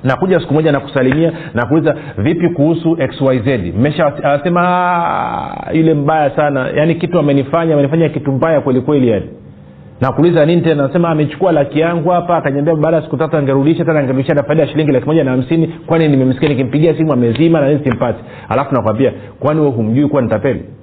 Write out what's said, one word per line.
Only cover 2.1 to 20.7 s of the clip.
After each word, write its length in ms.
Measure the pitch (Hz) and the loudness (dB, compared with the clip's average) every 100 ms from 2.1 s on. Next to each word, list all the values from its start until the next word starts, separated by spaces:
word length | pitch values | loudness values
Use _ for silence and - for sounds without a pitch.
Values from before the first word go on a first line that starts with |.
| - | -4
"Vipi 300 | 120 170 175 | -2 0 -2
kuhusu 480 | 175 151 165 165 165 | 0 0 0 0 0
X 200 | 135 - | -2 0
Y 180 | 135 131 | 0 0
Z?" 340 | 113 127 87 90 | 0 -2 -2 0
Mmesha-, 340 | 139 151 151 - | 0 0 -2 0
anasema, 380 | 143 143 180 175 | -2 0 0 0
"Ah, 1080 | 180 180 180 175 170 - - - - - - | 2 0 0 0 -2 -2 -4 -6 -8 -10 -4
yule 220 | 160 160 | 0 2
mbaya 360 | 151 143 160 147 - | 2 0 0 0 0
sana. 320 | 147 139 127 143 | 0 0 -2 0
Yaani 180 | 156 | 0
kitu 240 | 165 170 175 | 0 0 0
amenifanya, 560 | 143 139 135 165 165 | 2 0 0 -2 2
amenifanya 340 | 147 139 165 160 | 0 2 2 0
kitu 240 | 143 139 | -2 -4
mbaya 280 | 135 160 151 | 0 2 2
kweli 200 | 135 127 | 2 -2
kweli 280 | 127 147 123 | 0 2 2
yani." 180 | 101 82 - - - - - - - | 0 -4 -14 -20 -20 -20 -20 -20 -4
Nakuuliza, 460 | 131 - 170 165 147 | -2 2 2 4 4
"Nini 160 | 175 | 2
tena?" 220 | 165 147 | 2 0
Anasema, 240 | 135 175 170 | 0 0 0
"Amechukua 440 | 156 151 - 185 | 0 -2 0 0
laki 280 | 156 139 147 | 2 0 0
yangu 280 | 165 170 156 | 0 0 0
hapa, 280 | 175 175 165 | 0 0 -2
akaniambia 380 | 143 139 151 160 | 0 0 0 2
baada 200 | 151 165 | 2 0
ya 60 | |
siku 140 | - 131 | -2 -4
tatu 200 | 156 151 | -2 0
angerudisha, 480 | 139 139 139 165 | 0 2 2 0
tena 160 | 165 156 | 0 0
angerudisha 340 | 135 131 131 | 0 -2 0
na 80 | 143 | 0
faida 200 | - 147 | 2 0
ya 60 | - | 0
shilingi 240 | 151 151 | 0 2
laki 140 | - 151 | 0 2
moja 180 | 160 | 0
na 60 | 135 | 2
hamsini. 360 | 127 127 165 160 - - | 0 0 0 0 -4 -2
Kwani 220 | 165 156 | 0 4
nimemsikia 400 | 135 131 127 151 | 4 2 2 0
nikimpigia 460 | 135 127 143 165 160 | 0 0 2 2 2
simu 160 | 160 | 0
amezima 480 | 127 120 117 165 165 | 2 0 2 2 4
na 80 | 139 | 2
nini 120 | 147 | 0
simpati?" 340 | 139 117 123 107 - - - | 0 -2 -2 -4 -10 -20 -4
Alafu 260 | 117 143 | -4 0
nakwambia, 380 | 131 107 107 127 - - - | 0 0 0 0 -2 -16 -4
"Kwani 200 | 139 156 | -2 2
wewe 120 | 147 | 0
humjui 360 | 117 110 123 147 | 0 0 0 2
kuwa 140 | 147 | 0
ni 60 | 117 | 0
tapeli?" 340 | 110 135 104 - | 0 -2 -4 -8